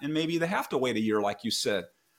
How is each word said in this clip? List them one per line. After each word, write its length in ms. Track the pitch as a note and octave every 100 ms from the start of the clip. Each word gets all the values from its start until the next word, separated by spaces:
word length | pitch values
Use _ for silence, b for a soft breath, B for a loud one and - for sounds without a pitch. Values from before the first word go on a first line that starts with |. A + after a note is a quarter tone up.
and 100 | C#3+
maybe 260 | D#3 D#3+ E3+
they 100 | E3
have 200 | A3 -
to 80 | D3
wait 180 | B2+ G#2+
a 40 |
year, 200 | A2 G#2+
like 240 | G2+ G#2
you 60 | A2
said. 340 | - A#2+ G2+ F2 _ _